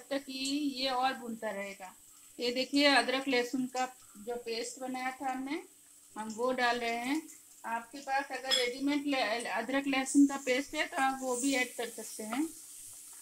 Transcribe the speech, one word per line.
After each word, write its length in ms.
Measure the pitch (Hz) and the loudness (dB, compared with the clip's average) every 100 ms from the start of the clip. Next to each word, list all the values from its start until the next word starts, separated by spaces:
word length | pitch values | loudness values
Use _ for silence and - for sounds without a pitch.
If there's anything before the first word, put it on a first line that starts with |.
| - | -4
तक 140 | 277 277 | -4 -4
ये, 140 | 262 269 | -6 -2
ये 380 | 285 285 247 269 | 0 0 0 0
और 260 | 247 262 | 2 2
भूनता 360 | 240 240 226 220 | 0 -6 -6 -4
रहेगा। 460 | 196 202 190 185 - - - - - | -4 -6 -8 -14 -18 -20 -20 -18 -4
ये 120 | 240 | 0
देखिए 320 | 240 - 285 | 0 2 6
अदरक 440 | 285 269 262 262 277 | 8 6 6 2 2
लहसुन 380 | 247 240 262 254 | 2 2 0 -2
का 200 | 254 254 - - 208 | -2 -4 -6 -20 -12
जो 200 | 208 240 | -6 -6
paste 440 | 233 226 233 262 | -4 -4 -6 -8
बनाया 300 | 254 254 254 | -6 -4 -6
था 200 | 262 269 | -4 -4
हमने, 320 | 262 269 330 - - - - - 208 | -4 -4 -6 -8 -18 -20 -20 -14 -10
हम 100 | 220 | -8
वो 240 | 214 247 | -2 0
डाल 260 | 254 240 240 | 2 2 2
रहे 180 | 233 233 | 0 -2
हैं। 260 | 247 311 320 - - - | 0 -2 -2 -14 -20 -14
आपके 340 | - 233 - 285 | -6 -6 -6 -10
पास 260 | 269 269 | -2 0
अगर 280 | 285 262 262 | 0 -4 0
रेडीमेड 540 | 262 247 269 277 294 285 | 2 2 0 2 2 2
ले-, 400 | 269 208 233 233 | 2 2 0 0
अदरक 400 | 190 233 269 277 | -2 0 0 2
लहसुन 400 | 262 262 285 277 | 2 4 6 6
का 100 | 277 | 4
paste 380 | 254 247 285 | 0 0 0
है 120 | 302 320 | -2 -2
तो 100 | 349 | 2
आप 220 | 269 254 | 2 2
वो 140 | 254 240 | -2 0
भी 180 | 277 | 2
ऐड 200 | 262 240 | 2 0
कर 140 | - 226 | -2 -6
सकते 340 | - 214 - | -6 -10 -10
हैं। 260 | 214 254 320 - - - - - - - | -4 -2 -2 -4 -16 -16 -16 -16 -18 -18